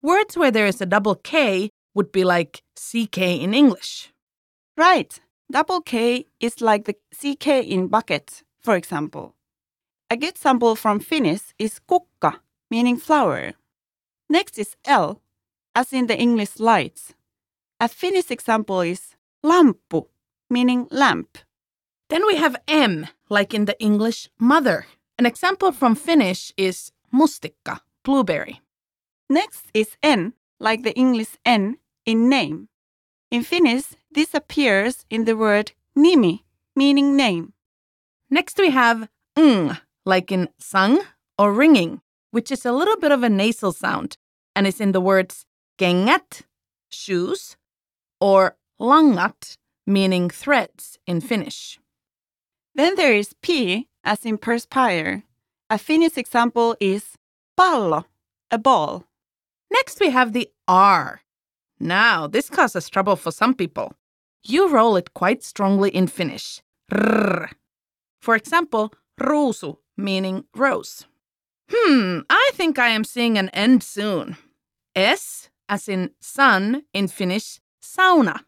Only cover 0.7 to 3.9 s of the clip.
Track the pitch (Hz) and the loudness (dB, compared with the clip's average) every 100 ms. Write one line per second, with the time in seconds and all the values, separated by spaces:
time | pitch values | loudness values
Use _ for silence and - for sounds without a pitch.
0.7 | 196 185 202 208 190 - 320 254 190 208 | -2 -2 0 0 -4 -2 0 0 0 -4
1.7 | _ _ 202 196 190 180 175 165 - _ | _ _ -4 -2 0 2 2 -2 -10 _
2.7 | - - 233 220 - 185 180 175 226 285 | -20 -8 -6 -6 -2 -2 -2 -2 4 4
3.7 | 185 - | 2 -8